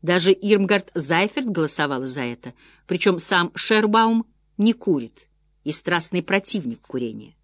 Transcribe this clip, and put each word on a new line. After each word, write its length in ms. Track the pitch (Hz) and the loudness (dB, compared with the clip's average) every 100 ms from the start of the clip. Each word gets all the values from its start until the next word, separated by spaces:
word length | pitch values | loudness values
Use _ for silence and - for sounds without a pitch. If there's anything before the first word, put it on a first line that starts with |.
Даже 320 | 165 180 175 | 2 2 4
Ирмгард 580 | 185 202 208 196 202 - | 2 4 2 4 0 0
Зайферт 540 | - 143 165 208 - 254 | -6 0 0 0 -2 -4
голосовала 580 | 175 156 - 147 135 131 | -2 -2 0 -2 -2 -6
за 180 | 131 | -6
это, 300 | 123 120 - - _ _ _ | -6 -8 -14 -18 _ _ _
причем 320 | 180 - 180 | -2 0 0
сам 320 | - 185 175 - | 0 0 0 -4
Шербаум 680 | - 214 214 220 226 226 - _ _ - | 0 2 4 4 4 2 -2 _ _ 0
не 160 | 214 | 0
курит 560 | 233 - 151 117 _ _ _ _ _ | 2 0 -2 -2 _ _ _ _ _
и 80 | - | -8
страстный 500 | 147 - 175 165 180 | -6 -2 -2 -2 -4
противник 600 | 170 196 196 214 160 - | -2 -2 -2 -6 -6 -10
курения. 540 | _ 131 120 110 107 _ | _ -8 -6 -10 -16 _